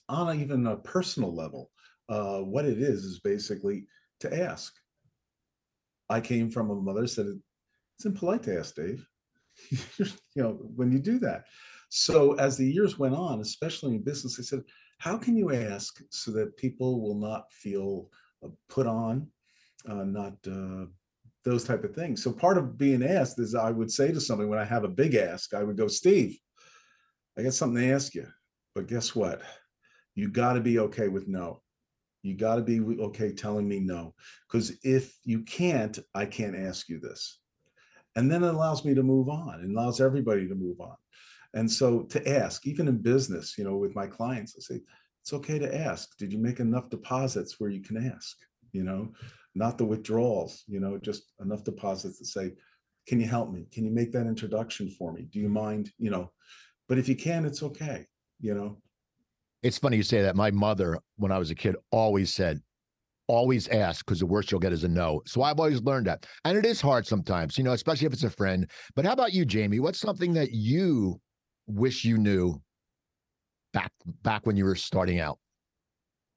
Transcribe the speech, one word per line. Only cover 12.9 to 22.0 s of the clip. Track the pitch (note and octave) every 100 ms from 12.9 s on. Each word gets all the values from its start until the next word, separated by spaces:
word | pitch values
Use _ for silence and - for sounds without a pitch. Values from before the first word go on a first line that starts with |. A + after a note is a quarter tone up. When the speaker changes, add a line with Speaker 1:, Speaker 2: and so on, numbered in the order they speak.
| -
Speaker 1:
went | C3+ C#3
on, | F3 A#2
especially | G#2+ - D#3+ - C#3+ A2+
in |
business, | - C#3+ B2+ -
I |
said, | B2 C3+ - _ _ _
"How | E3 A3
can | A#3+ A3+
you | F3+
ask | B2+ A2 G2+ - - -
so | - -
that | A2 G#2 -
people | C3 C3 B2+ B2+
will | G#2+ G#2
not | G#2+ G#2+ -
feel, | - G#2 G2 G2 G2 - _ _ _
uh, | F2+ - _
put | - A#2+
on, | A2+ A2+ B2+ D3+ _ _ _ _ _ A#2
uh, | G2+ G2
not, | G2+ G2+ G2 -
uh, | F#2+ F#2+ F#2 F#2 - _ _ _ _
those | - A#2+ A#2
type | A2+ G2+
of |
things?" | -